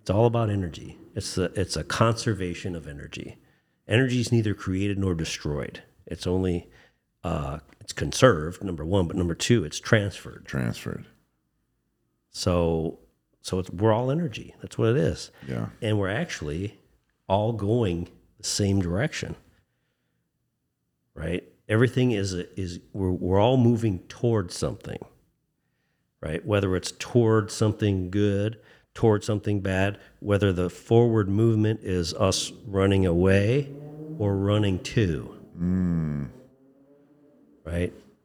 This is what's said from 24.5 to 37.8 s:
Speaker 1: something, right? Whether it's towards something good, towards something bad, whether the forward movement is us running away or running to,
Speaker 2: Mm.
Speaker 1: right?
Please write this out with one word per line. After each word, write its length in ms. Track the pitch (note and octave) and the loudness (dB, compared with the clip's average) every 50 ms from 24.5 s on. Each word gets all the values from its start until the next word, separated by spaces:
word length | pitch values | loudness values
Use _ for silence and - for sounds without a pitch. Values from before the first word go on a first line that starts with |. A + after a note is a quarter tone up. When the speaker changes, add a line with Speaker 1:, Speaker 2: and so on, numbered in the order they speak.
| - | -6
Speaker 1:
something, 420 | - - C#2 A2 - - - - - - - _ _ _ _ _ _ _ _ _ _ _ _ _ _ _ _ _ _ _ _ _ _ | -4 -4 -4 -4 -8 -12 -12 -12 -12 -14 -16 _ _ _ _ _ _ _ _ _ _ _ _ _ _ _ _ _ _ _ _ _ _
right? 220 | - D#2 D#2 D#2+ - | -8 -6 -6 -6 -2
Whether 280 | - G#2 G2+ G2+ F#2+ F#2 | 0 0 2 2 2 0
it's 160 | F2+ - - - - | 0 -2 -6 -10 -10
towards 540 | - - - A#2+ A#2 A2 A2 A2 G#2+ G2+ | -14 0 2 4 4 6 4 4 2 0
something 580 | - - A#2 G#2+ G#2 - A2 G#2 G2 F#2+ F2+ F2+ | -2 0 0 0 2 2 0 2 2 0 -2 -2
good, 480 | F#2 G#2 G#2 G#2 G2+ G2 G2+ A2 A2+ - _ - - _ _ _ _ | -2 0 0 2 2 0 -2 -4 -6 -8 _ -20 -20 _ _ _ _
towards 320 | - - A2+ G#2 G2+ - | 2 4 4 4 4 2
something 340 | - G#2+ G2+ - G#2 G#2 G2+ | -2 -4 -2 0 -2 -2 -2
bad, 380 | F#2+ G2 F#2+ F#2 F#2+ G2 G2+ - - - _ _ | 0 0 0 2 0 0 -2 -6 -16 -20 _ _
whether 320 | - G2+ G2+ G2 G#2 G2+ | 0 2 2 4 4 4
the 180 | F#2 F2 F2+ F2+ | 4 2 0 -2
forward 580 | - - - - A#2 A#2 A#2+ A#2+ A2+ A2 G#2 F#2+ | -2 -8 0 4 6 6 6 6 4 2 2 2
movement 520 | G2 G#2 A2+ A#2 A2+ G#2+ G#2+ G#2+ A2 - | 2 4 4 4 4 4 2 2 0 -2
is 320 | - G2+ F#2 F2+ E2+ D#2+ F#2 | -4 -2 -2 -2 -2 -2 -2
us 380 | - - F#2+ F#2+ - - - - - - | 2 2 2 2 0 -4 -6 -10 -14 -14
running 380 | - G2 G2 G2 G2 G2 G2 F#2+ | -4 0 2 4 4 4 4 4
away 640 | F#2 E2 F2 F2+ F#2+ F#2+ G2 G2+ G#2+ B2 C#3+ C#3 C#3 - - - - - - - - - - | 4 4 4 4 4 4 4 4 2 0 0 -2 -4 -10 -14 -14 -16 -14 -14 -12 -12 -8 -4
or 160 | G#2+ G2+ G2 | -2 -2 0
running 420 | G2 G2 G2+ G#2 G#2+ G#2 G2+ F#2 F2+ | 0 0 2 2 2 2 2 0 -2
to, 540 | - - - B2+ G#2+ F2+ D#2 C2 A1+ A#1+ - - - - - F2 | -4 -2 0 0 0 0 0 -4 -6 -10 -16 -18 -20 -20 -8 -4
Speaker 2:
Mm. 680 | F2 F2+ F2+ F#2 F2+ F2 F2 E2 D#2+ D#2 D2 D2 C#2+ B1+ - - - - _ _ _ _ _ _ _ _ - _ _ _ _ _ _ _ _ _ _ _ _ _ _ | -2 0 0 0 0 0 0 0 -2 -2 -4 -6 -6 -8 -12 -18 -20 -20 _ _ _ _ _ _ _ _ -20 _ _ _ _ _ _ _ _ _ _ _ _ _ _
Speaker 1:
right? 280 | D#2+ E2+ E2+ | -6 -2 -2